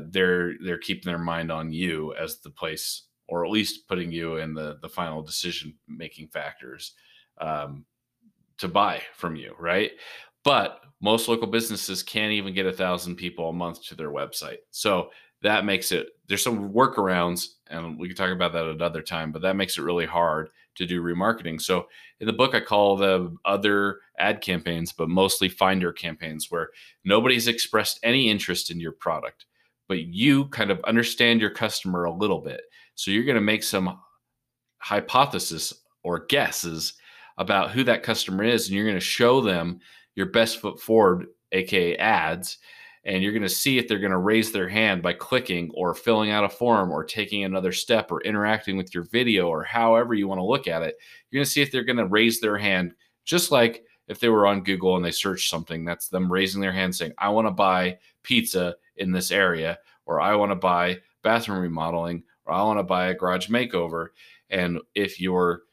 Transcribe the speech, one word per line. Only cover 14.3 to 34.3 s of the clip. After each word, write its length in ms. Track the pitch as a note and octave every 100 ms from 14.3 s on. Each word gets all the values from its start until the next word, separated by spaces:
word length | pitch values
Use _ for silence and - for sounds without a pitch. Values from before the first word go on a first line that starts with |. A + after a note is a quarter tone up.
| - C#2+ - _
So 400 | - G#2+ F#2 - - _ _
that 220 | G#2 G#2+
makes 280 | G2+ F#2+ -
it, 160 | F2+ - _ -
there's 160 | G2
some 300 | B2+ A2 G2+
workarounds, 760 | G#2+ A2 A2 F#2+ F2+ F2 F2+ - _ -
and 300 | E2 E2 D#2
we 100 | F2+
can 80 | F2+
talk 140 | F#2
about 220 | F#2 F2
that 120 | E2 D#2+
another 360 | D#2 E2+ D#2+
time, 280 | - E2+ D#2
but 120 | D#2+
that 140 | F#2 G2
makes 220 | F#2+ -
it 40 |
really 240 | D2 F2 D#2+
hard 420 | E2+ E2+ D#2 D#2 _ _ -
to 100 | F2+
do 160 | F2+
remarketing. 580 | F2 F2 G2+ A2+ E2+ D#2+
So 260 | - F2+ - - - -
in 60 | G#2+
the 60 |
book, 220 | A2+ C3
I 60 | A#2+
call 360 | - G#2 G2+ G2
them 420 | G2 F#2+ F2+ E2+
other 560 | - G2+ G#2 G2+ G2+ G2 _ -
ad 220 | G2 G#2
campaigns, 520 | - F2+ E2+ E2 E2
but 160 | - D#2+
mostly 400 | F2+ F#2+ - F#2+
finder 440 | - F#2 F#2+ F2
campaigns, 580 | - E2+ D#2 E2 D#2 -
where 200 | E2+ D#2+ - - _
nobody's 440 | F#2+ G#2 B2+ B2 A#2
expressed 520 | A#2 - A2 G#2 -
any 260 | A#2 C3 A#2+
interest 420 | G#2 - F2 -
in 100 | F2
your 120 | E2
product, 540 | - - D#2 - - _ _ _ _ -
but 120 | F#2
you 460 | E2 F2+ C3+ C#3 C#3
kind 240 | - G2+
of 120 | F#2
understand 560 | - A2+ A#2 - A#2+ A#2
your 100 | G#2
customer 540 | - A2 - F#2+ F2+
a 80 | F2
little 280 | E2+ G#2 E2
bit. 220 | C#2+ - - - _
So 160 | - -
you're 140 | G2+
gonna 160 | C3 A#2+
make 220 | G#2 G#2+
some 360 | - G2+ F#2 F#2 _ _ _